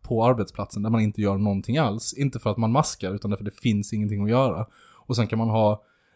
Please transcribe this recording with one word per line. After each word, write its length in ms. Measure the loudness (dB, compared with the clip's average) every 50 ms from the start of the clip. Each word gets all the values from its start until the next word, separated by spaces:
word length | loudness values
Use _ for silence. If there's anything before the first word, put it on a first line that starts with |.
| -8
på 220 | -4 0 2 4
arbetsplatsen 580 | 4 4 2 0 -4 -6 -8 -10 -8 -6 -4 -2
där 80 | 0
man 100 | 2 2
inte 200 | 2 0 0 0
gör 180 | 0 0 0 2
någonting 400 | 0 0 0 0 -2 -2 0 0
alls. 360 | 2 0 0 -2 -4 -6 -4
Inte 240 | -2 -2 -2 -2 -2
för 120 | -2 -2
att 60 | -2
man 160 | 0 0 2 2
maskar, 420 | 2 2 0 -2 -4 -4 -4 -4
utan 160 | -4 -4 -4
därför 140 | -4 -4 -4
att 100 | -8 -10
det 60 | -2
finns 320 | 0 0 2 2 0 -2 -2
ingenting 300 | -2 -2 -2 -2 -2 0
att 80 | 2
göra. 360 | 2 2 2 2 0 -2 -6 -8 _ -18 -20 -20 -20 -20 _
Och 100 | -4 0
sen 100 | 0 0
kan 120 | 0 0 0
man 100 | 0 2
ha, 360 | 2 4 4 4 2 0 -4 _ _ _ _ _ _